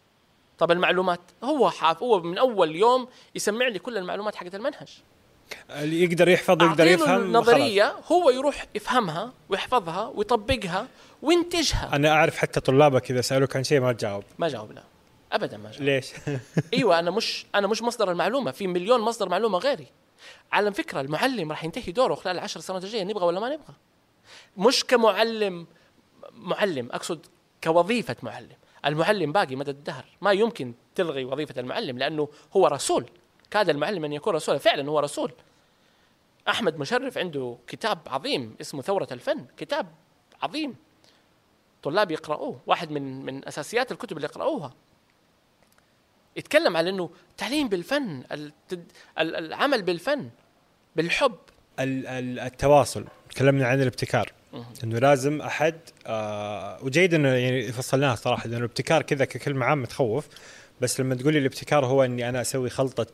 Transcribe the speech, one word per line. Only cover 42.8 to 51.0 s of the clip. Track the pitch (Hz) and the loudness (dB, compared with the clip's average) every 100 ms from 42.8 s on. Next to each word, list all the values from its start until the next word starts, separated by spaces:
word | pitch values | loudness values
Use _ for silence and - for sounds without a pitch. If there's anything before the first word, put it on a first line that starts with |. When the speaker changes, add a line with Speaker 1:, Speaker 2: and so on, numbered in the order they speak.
| 170 | -2
Speaker 1:
من، | 147 139 131 | -6 -8 -10
من | 139 135 151 | -10 -12 -12
أساسيات | 156 156 226 254 | -12 -4 -2 -2
الكتب | 180 233 160 | -6 -10 -8
اللي | 143 | -8
يقرأوها. | - 262 294 139 - _ _ _ _ _ _ _ _ _ _ _ _ _ _ _ - | -4 -4 -4 -8 -16 _ _ _ _ _ _ _ _ _ _ _ _ _ _ _ -14
يتكلم | - 294 320 165 | 0 2 2 2
على | 170 | 0
أنه | 196 170 - _ | -2 -6 -10 _
التعليم | - 226 294 262 | -12 -4 -2 -2
بالفن، | 190 175 285 247 135 123 | -2 -2 -4 -4 -8 -10
التد-، | 147 147 - - 180 170 - - - | -10 -12 -16 -14 -14 -14 -20 -12 -6
ال-، | 160 156 | -4 -4
العمل | 160 - 262 254 | -8 -2 0 0
بالفن، | 180 175 - 285 127 - _ _ _ _ _ | 0 -4 -2 -4 -6 -16 _ _ _ _ _
بالحب. | 160 | -4